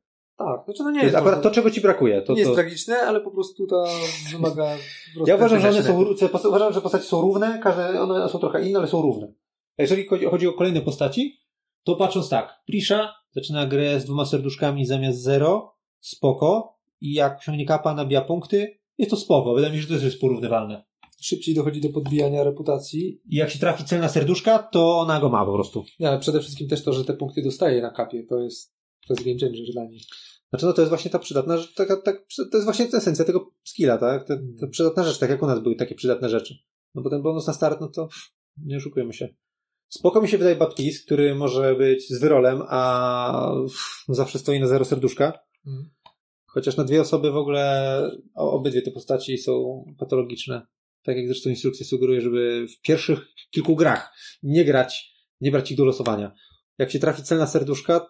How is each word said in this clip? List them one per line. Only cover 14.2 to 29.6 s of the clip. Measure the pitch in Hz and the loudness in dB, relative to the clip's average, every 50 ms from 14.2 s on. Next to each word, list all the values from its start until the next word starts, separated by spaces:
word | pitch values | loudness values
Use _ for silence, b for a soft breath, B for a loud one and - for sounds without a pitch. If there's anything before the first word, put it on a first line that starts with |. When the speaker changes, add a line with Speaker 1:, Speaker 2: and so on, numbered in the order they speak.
| 143 | -2
Speaker 2:
serduszkami | 143 151 131 135 139 - - 156 143 139 143 131 | 0 -2 -2 -2 -4 -4 -2 -2 -2 0 -2 -2
zamiast | 123 135 135 135 131 123 123 | -2 0 0 0 -2 -2 -2
zero, | 123 135 139 139 147 165 190 220 - - _ _ _ _ _ _ | 0 2 2 4 4 2 2 0 -2 -8 _ _ _ _ _ _
spoko, | - - - - - 135 131 - 151 160 202 170 220 - _ _ _ _ _ _ | -16 -14 -4 0 2 2 2 4 2 2 2 2 -2 -6 _ _ _ _ _ _
i | - 143 147 | -8 -4 0
jak | 147 139 139 139 - | 0 0 0 0 -4
osiągnie | - 156 151 147 139 | -8 -6 -6 -4 -2
kapa, | 151 156 151 - 156 147 | 0 0 0 0 -2 -2
nabija | 147 143 135 139 135 | -2 -2 0 0 0
punkty, | - - 170 175 - - 208 202 208 208 - _ _ _ _ - | 0 0 -4 -6 -2 -2 0 0 0 -4 -8 _ _ _ _ -4
jest | 220 - | -2 -2
to | - | -2
spoko, | - - - 160 135 113 120 120 | -2 2 4 4 4 4 2 2
wydaje | 135 147 151 | 2 2 0
mi | 156 151 | -2 -4
się, | 151 151 | -4 -4
że | 160 135 | -2 -2
to | 135 | -2
jest | 127 - - | -2 -2 0
porównywalne. | 135 127 120 113 120 110 113 110 110 104 107 104 - _ _ _ _ _ _ _ | 0 0 0 -2 -2 -2 -2 -2 -2 -6 -10 -14 -18 _ _ _ _ _ _ _
Speaker 1:
Szybciej | - - 185 - - 160 156 | -8 -6 -6 -4 -2 -2 -2
dochodzi | 151 139 151 147 151 | 0 0 -2 -2 -4
do | 147 147 | -4 -4
podbijania | - 151 139 139 147 147 143 143 143 143 143 | -4 -4 -4 -2 0 0 0 0 0 0 0
reputacji. | 143 143 143 151 156 143 - - - 156 160 185 190 - - _ | 0 -2 -2 -2 -2 -2 -2 -4 -6 -6 -6 -6 -6 -8 -12 _
Speaker 2:
I | - - | -4 -2
jak | 147 151 147 | 0 0 -2
się | - 139 | -2 -2
trafi | 160 170 165 - 151 | 0 0 0 -2 -2
cel | - 180 170 | -2 0 0
na | 165 143 | 0 2
serduszka, | - 156 139 156 180 180 - 220 220 220 | 2 2 2 2 0 2 4 4 4 4
to | 220 - - 170 165 165 170 165 | 2 2 2 4 6 6 4 4
ona | 165 160 156 147 | 2 2 2 2
go | 143 131 | 2 2
ma | 120 104 98 | 4 2 2
po | 98 98 | 2 0
prostu. | 104 - - - 110 98 - - - | 0 -2 -2 -6 -10 -10 -10 -6 -2
Speaker 1:
Nie, | 160 143 | 0 0
ale | 139 135 | 0 0
przede | - 160 151 151 | 0 0 0 0
wszystkim | 143 - - - 147 139 | 0 -4 -8 -10 -4 -4
też | 151 139 - | -4 -2 0
to, | 151 | 0
że | 127 131 127 | 0 0 -2
te | - 139 | -4 -6
punkty | - 139 135 - 151 | -6 -8 -6 -4 -4
dostaje | 135 131 131 - 185 151 127 120 | -4 -4 -2 0 2 2 2 2
na | 120 117 | 0 -2
kapie, | - - 113 - 123 117 113 | -4 -6 -6 -6 -6 -10 -6
to | - 127 120 | -4 -4 -4
jest, | 123 120 - - - - _ _ _ _ _ _ _ - | -4 -6 -8 -12 -14 -16 _ _ _ _ _ _ _ -4
to | 127 | -4
jest | - - | -2 -2
game | 127 123 127 | -4 -2 -2
changer | 139 123 117 117 | -2 -4 -4 -6